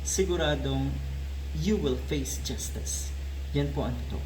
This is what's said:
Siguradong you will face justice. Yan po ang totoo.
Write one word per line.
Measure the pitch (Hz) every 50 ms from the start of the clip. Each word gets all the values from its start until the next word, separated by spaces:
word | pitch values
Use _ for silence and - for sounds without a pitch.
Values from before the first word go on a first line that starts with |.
| -
Siguradong | - - - 190 170 175 170 160 147 147 139 135 135 135 135 135 135 135 135 - - - - - - - - - - -
you | 156 156 202 214 190
will | 151 139 127
face | 127 - - 160 143 127 - - - -
justice. | - 123 104 - - - - - - - - - - - - - - - - - - -
Yan | 143 143 143
po | - 143 117 117
ang | 127 - -
totoo. | - - - -